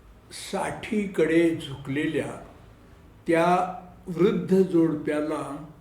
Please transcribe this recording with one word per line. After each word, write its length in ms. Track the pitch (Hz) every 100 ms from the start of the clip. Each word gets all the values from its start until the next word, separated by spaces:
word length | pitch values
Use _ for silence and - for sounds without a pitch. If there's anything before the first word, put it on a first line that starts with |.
| - - - - -
साठीकडे 960 | 196 151 - - 214 190 175 160 165 165
झुकलेल्या 920 | 156 135 135 139 139 160 160 143 - - - - - - - - - -
त्या 520 | 165 175 240 - - - - -
वृद्ध 540 | 160 196 185 - 190
जोडप्याला 1040 | 180 170 165 147 156 151 151 147 139 147 - -